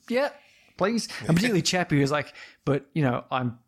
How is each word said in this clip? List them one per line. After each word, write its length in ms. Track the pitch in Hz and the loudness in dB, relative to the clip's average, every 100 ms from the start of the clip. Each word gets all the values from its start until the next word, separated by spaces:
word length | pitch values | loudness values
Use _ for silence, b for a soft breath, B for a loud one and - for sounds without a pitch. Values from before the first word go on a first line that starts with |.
| - | -4
Yeah, 200 | 240 285 - b b b - | -2 -2 -6 b b b -4
please. 320 | 190 233 - B 110 | -2 0 -4 B 0
And 80 | |
particularly 280 | 170 240 185 | 2 2 2
Chappie, 360 | - 185 175 147 | 2 0 0 2
who's 140 | 139 | 2
like, 200 | 147 - B B B | 0 -4 B B B
"But, 220 | - 139 - | -2 -2 -2
you 80 | 160 | 0
know, 220 | 135 120 - | 0 0 -2
I 180 | 131 123 117 | -2 -2 -6